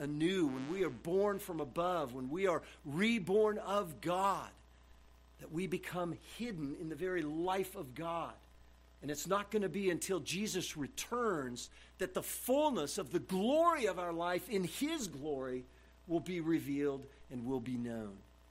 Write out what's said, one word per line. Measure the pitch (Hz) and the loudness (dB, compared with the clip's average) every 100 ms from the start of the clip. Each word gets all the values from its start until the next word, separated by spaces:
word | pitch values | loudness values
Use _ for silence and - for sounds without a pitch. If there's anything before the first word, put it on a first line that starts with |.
anew, | 143 147 165 190 151 | -4 2 2 4 2
when | 131 139 | 2 -2
we | 190 | 0
are | 170 | 0
born | 120 170 190 202 196 | -2 0 4 4 2
from | - 165 | -4 -4
above, | 143 165 180 180 135 | -2 0 2 2 -2
when | 127 127 | -4 -4
we | 165 190 | 2 2
are | 156 - - | 2 -2 -14
reborn | 147 143 220 233 170 208 214 208 | -4 2 4 4 4 6 6 2
of | 175 202 185 127 | 0 0 0 -4
God, | 156 180 202 196 113 - - - - - - - - - | 0 2 4 2 -2 -14 -20 -20 -20 -20 -20 -20 -20 -18
that | 143 | -8
we | 160 185 | -4 -2
become | 175 - 180 175 143 - - | -2 -2 -4 -2 -4 -10 -8
hidden | 240 175 139 151 | -6 -4 -4 -4
in | 160 | -6
the | 147 | -4
very | 185 185 | -2 0
life | 151 156 180 190 185 202 | 0 0 0 0 -2 -6
of | 139 | -10
God. | 123 165 170 139 110 - - - - - - | -6 -4 -4 -4 -10 -20 -20 -20 -20 -20 -12
And | 135 | -6
it's | 147 170 | -4 0
not | 196 202 | 0 2
gonna | 214 190 | 0 0
be | 196 196 | 2 2
until | 165 - 185 | 2 0 -2
Jesus | 127 165 214 175 139 160 | -2 -2 -2 -2 -4 -4
returns | 135 - - 240 226 170 127 120 - - - - | -6 -6 -4 0 0 0 -2 -6 -10 -14 -16 -6
that | 185 | -4
the | 190 | -2
fullness | - - - 269 302 220 143 - | -4 -4 2 4 4 4 0 -2
of | 143 | -2
the | 165 | -2
glory | 127 190 214 302 339 320 208 | 0 2 4 6 6 6 2
of | 180 | 0
our | 175 | -2
life | 165 175 180 180 | -2 0 0 0
in | 202 | 0
his | 180 - 285 330 202 | 0 0 -2 -2 -4
glory | 147 151 135 131 127 127 - - - - | -6 -4 -2 -2 -4 -8 -18 -20 -14 -2
will | 170 | -2
be | 139 180 | 0 -2
revealed | 160 160 131 143 143 135 135 - - | 2 2 2 0 0 -2 -8 -18 -12
and | 127 117 | -6 -2
will | 131 | -2
be | 120 123 | -2 -4
known. | 120 113 104 98 - - - | -4 -4 -6 -10 -18 -20 -20